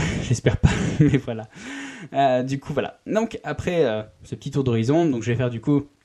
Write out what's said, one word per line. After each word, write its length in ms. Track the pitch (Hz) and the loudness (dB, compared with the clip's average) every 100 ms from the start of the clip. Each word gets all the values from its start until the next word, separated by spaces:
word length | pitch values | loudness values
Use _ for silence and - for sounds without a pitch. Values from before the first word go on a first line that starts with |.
<laughs> 180 | 156 - - | -2 -2 -2
j'espère 300 | 120 131 98 | 0 0 2
pas, 100 | - - | 2 2
<laughs> 160 | - - | 0 4
mais 160 | 147 127 | 4 4
voilà. 320 | 123 113 110 - - - - - 165 | -2 -8 -10 -16 -14 -14 -14 -16 -6
Euh, 300 | 139 135 127 | 2 4 4
du 180 | 131 139 | 0 -4
coup, 140 | - | -4
voilà. 260 | 139 101 - - | -4 -4 -6 -4
Donc, 340 | 208 226 - | -2 -2 -6
après, 420 | 147 147 180 175 131 | -8 -6 -2 2 2
euh, 160 | 107 107 - | 0 -6 -14
ce 100 | - | -14
petit 160 | 123 143 | -12 -4
tour 120 | 139 | -2
d'horizon, 440 | 127 113 113 160 170 | 2 2 2 4 4
donc 160 | 120 | 0
je 80 | 120 | 0
vais 60 | 117 | 0
faire 120 | 123 | 0
du 140 | 117 | -2
coup 220 | - 143 143 _ | 0 0 0 _